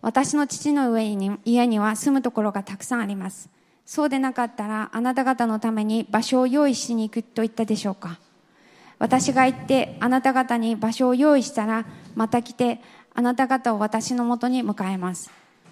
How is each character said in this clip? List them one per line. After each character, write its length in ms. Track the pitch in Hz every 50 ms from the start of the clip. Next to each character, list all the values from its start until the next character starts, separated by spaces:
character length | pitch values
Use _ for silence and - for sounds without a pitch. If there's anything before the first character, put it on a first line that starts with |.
私 320 | - 226 220 262 277 277 -
の 140 | 294 285 -
父 260 | - - - 294 294
の 180 | 285 269 247
上 220 | 226 226 220 214 208
に、 240 | 196 190 196 208 - -
家 220 | 233 233 240 240 247
に 100 | 226 208
は 180 | 208 214 220
住 160 | 214 - 285
む 100 | 277 269 240
と 80 | 247
こ 100 | 233 -
ろ 100 | 214 214
が 120 | 196 202 196
た 120 | - 196
く 80 | 190 -
さ 140 | - 254 240
ん 40 |
あ 40 | 220
り 100 | 196 202
ま 140 | 196 185 190
す。 220 | 196 - - - _ _ _ _ _ _ _
そ 200 | - - - 294
う 40 | 294
で 80 | 262 269
な 160 | 262 262 247
か 120 | - 240
っ 100 | 233 240
た 100 | - 208
ら、 240 | 208 214 214 214 -
あ 80 | - 226
な 140 | 240 254 254
た 100 | 254 262
方 220 | 254 262 247 240
の 140 | 226 220 214
た 120 | 214 226
め 120 | 220 220 214
に 240 | 214 220 226 220 -
場 140 | - 214 233
所 180 | - 262 254
を 60 | 254 254
用 200 | 240 294 294 285
意 60 | 247
し 220 | - - - 240
に 120 | 226 220 214
行 60 | -
く 80 | 233
と 220 | 220 _ _ - 226
言 80 | 226
っ 20 | 226
た 120 | - 226
で 100 | 208 214
し 120 | 196 - 202
ょ 40 |
う 40 | 190
か。 220 | - - 175 170 - _ _ _ _ _ _ _ _ _ _ _ - - - - _
私 340 | - 240 254 254 262 -
が 140 | 262 262 262
行 100 | 262 262
っ 40 | - -
て、 320 | - 269 262 233 - - -
あ 100 | - 240
な 140 | 254 262 254
た 100 | 269 262
方 240 | 262 254 247 240 233
に 180 | 226 226 233
場 160 | 208 214 226
所 180 | 226 - 262 254
を 40 | 247
用 240 | 247 277 302 294 277
意 60 | 233
し 80 | -
た 160 | - - 214 220
ら、 180 | 220 226 220 - - - - - -
ま 120 | - 226 220
た 140 | 247 240
来 140 | 233 - -
て、 260 | - 247 240 233 233 - - - - - _ _
あ 80 | -
な 140 | 240 240 247
た 120 | 233 262 240
方 280 | 269 262 262 247 226
を 40 | 208
私 360 | 214 214 - 220 226 - 254
の 100 | 247 240
も 140 | 233 240 233
と 80 | 240 254
に 160 | 254 254 233
迎 260 | 208 208 - 190 185
え 80 | 190 185
ま 160 | 180 185 180
す。 160 | - - - - - _ _ _ _ _ -